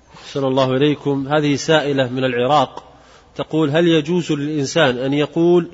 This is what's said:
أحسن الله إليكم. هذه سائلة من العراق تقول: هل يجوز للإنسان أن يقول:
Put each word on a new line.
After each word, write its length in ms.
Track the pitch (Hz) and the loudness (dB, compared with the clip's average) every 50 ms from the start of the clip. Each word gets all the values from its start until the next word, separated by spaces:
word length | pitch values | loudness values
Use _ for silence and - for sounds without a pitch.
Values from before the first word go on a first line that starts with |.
| _ _ - - - | _ _ -20 -20 -18
أحسن 180 | - - 143 135 | -10 -6 -4 -2
الله 220 | 135 131 135 135 | 0 0 0 0
إليكم. 640 | 131 131 131 143 151 143 139 - 143 139 139 139 135 | 2 2 2 2 2 0 0 -2 -4 -4 -4 -2 -2
هذه 280 | 147 156 147 147 143 | -2 0 0 0 -2
سائلة 540 | 127 - - 160 151 139 143 143 135 131 120 | -2 0 2 2 2 2 0 0 -2 -2 -2
من 140 | 123 131 131 | -2 -2 -2
العراق 600 | 131 120 120 123 127 147 151 127 - - - - - - - - - - - - _ - | -2 -2 0 0 2 2 2 2 0 -4 -14 -20 -20 -20 -20 -20 -20 -20 -20 -20 _ -10
تقول: 340 | - 143 - - 156 160 143 | -10 -10 -4 -2 -2 0 0
هل 180 | 139 165 175 170 | 0 2 2 2
يجوز 440 | 165 160 147 147 175 180 156 - | 2 2 0 0 -2 -2 -2 -2
للإنسان 640 | 156 143 143 147 156 151 139 127 - 170 160 131 123 120 | -4 -4 -4 -4 -4 -4 -4 -2 0 2 2 2 2 0
أن 160 | 127 135 139 | -2 -2 0
يقول: 560 | 147 147 139 - 170 170 175 175 175 170 - | 0 -2 -2 0 0 2 4 4 4 2 0